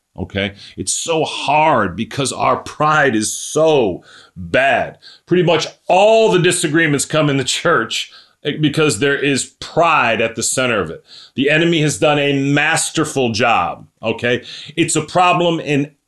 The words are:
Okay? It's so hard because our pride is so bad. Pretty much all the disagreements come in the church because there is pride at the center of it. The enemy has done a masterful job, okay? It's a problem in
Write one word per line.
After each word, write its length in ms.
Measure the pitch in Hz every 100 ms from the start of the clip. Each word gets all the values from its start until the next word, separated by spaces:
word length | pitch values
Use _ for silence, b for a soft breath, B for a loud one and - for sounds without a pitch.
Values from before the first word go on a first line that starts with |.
| _ -
Okay? 380 | 90 98 98 101 B B
It's 160 | -
so 300 | - - 160
hard 720 | 139 - - 147 160 127 98
because 380 | 85 113 - 127
our 240 | - 123 123
pride 580 | - - 151 156 139
is 160 | 110 107
so 720 | - - 151 160 147 107 85 B B B
bad. 640 | - 87 127 135 113 78 - B B B
Pretty 160 | 175
much 240 | 170 160 - - -
all 440 | 180 214 226 220
the 80 | 185
disagreements 640 | 175 - 165 156 160 143
come 240 | - 156 147
in 80 | 139
the 80 |
church 680 | 127 - 175 143 113 - - B B B 147 147
because 360 | 151 151 156 104
there 240 | 139 139
is 340 | 139 131 - -
pride 600 | - 156 147 151 120 113
at 120 | 113
the 80 | 113
center 380 | 110 - 127 107
of 80 | 82
it. 160 | 78 - B B
The 160 | - 135
enemy 320 | 156 170 165
has 160 | 147 -
done 200 | 151 147
a 140 | 143
masterful 1000 | 139 139 143 151 170 - - 151 139 123
job, 540 | 107 120 104 82 69 - _
okay? 400 | 113 110 120 123 - B B
It's 220 | 170 156 156
a 80 |
problem 560 | 156 180 180 170 175 165
in 340 | - 143 143 -